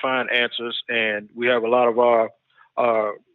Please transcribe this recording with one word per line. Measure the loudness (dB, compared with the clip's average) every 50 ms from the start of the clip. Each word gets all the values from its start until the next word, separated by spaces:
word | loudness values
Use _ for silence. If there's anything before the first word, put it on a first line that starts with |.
find | -4 -2 -2 -2 -2 -2
answers, | -2 -2 -2 -2 -4 -8 -8 -8 -8 -10 -8 -6
and | -4 -2 -2 -2 -4 -6 -8 -10 -8
we | -4 0
have | 0 0 0 2
a | 2
lot | 2 4 4
of | 2 4 4
our, | 4 4 4 4 2 0 -4 _ _ _ _ _ _ _ _
our | -2 0 0 2 0 0 -2 -4 -8 -14 _